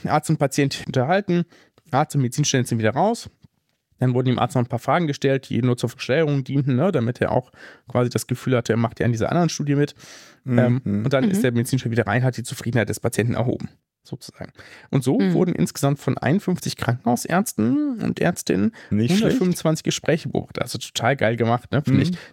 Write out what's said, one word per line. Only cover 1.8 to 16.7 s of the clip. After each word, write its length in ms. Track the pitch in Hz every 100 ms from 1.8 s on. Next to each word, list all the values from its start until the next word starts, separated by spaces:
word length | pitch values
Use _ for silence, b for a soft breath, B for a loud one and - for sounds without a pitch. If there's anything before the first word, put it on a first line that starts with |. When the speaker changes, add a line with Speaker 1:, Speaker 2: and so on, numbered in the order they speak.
| _
Speaker 1:
Arzt 260 | 131 156 143
und 60 |
Medizinstudent 440 | 120 - 147 135 117
sind 120 | 117
wieder 160 | 107
raus. 340 | 123 202 233 - - _ _ _ _ _ _
Dann 140 | 127
wurden 140 | 123 127
dem 120 | 123
Arzt 160 | 120
noch 80 | 127
ein 60 | 120
paar 100 | 117
Fragen 280 | - 160 160
gestellt, 420 | 143 135 135 -
die 140 | 113
nur 160 | 123 123
zur 100 | 117
Versteigerung 560 | - - 139 151 139
dienten, 320 | 127 139 135 123
ne, 160 | 180
damit 280 | 156 113 -
er 100 | -
auch 180 | 131 - B B B -
quasi 220 | 120 123
das 160 | 113 -
Gefühl 280 | 123 127
hatte, 200 | 123 -
er 20 | 113
macht 240 | 113 -
ja 60 | 117
an 60 |
dieser 180 | 110 -
anderen 180 | 165 165
Studie 260 | - 147
mit. 200 | 143 - - B B B B
Speaker 2:
Mhm. 140 | 127 120
Speaker 1:
Ähm, 220 | 123 120
Speaker 2:
Mhm. 200 | 107 101
Speaker 1:
und 80 | 113
dann 100 | 135 208
ist 80 | 190
Speaker 3:
Mhm. 40 |
Speaker 1:
der 100 | 131
Medizinstudent 400 | 117 117 131 120
wieder 140 | 113 104
rein, 160 | 120
hat 140 | 127 117
die 60 |
Zufriedenheit 480 | 113 - 120 117 104
des 100 | 101
Patienten 320 | 117 - 113
erhoben, 380 | 110 120 - - - _ _
sozusagen. 480 | _ - - - - B B B B
Und 120 | 143
so 160 | 127 202
Speaker 3:
Mhm. 140 | 190
Speaker 1:
wurden 220 | 160 180
insgesamt 440 | - 185 - 139 147
von 200 | - 120
einundfünfzig 580 | 123 196 - 175 -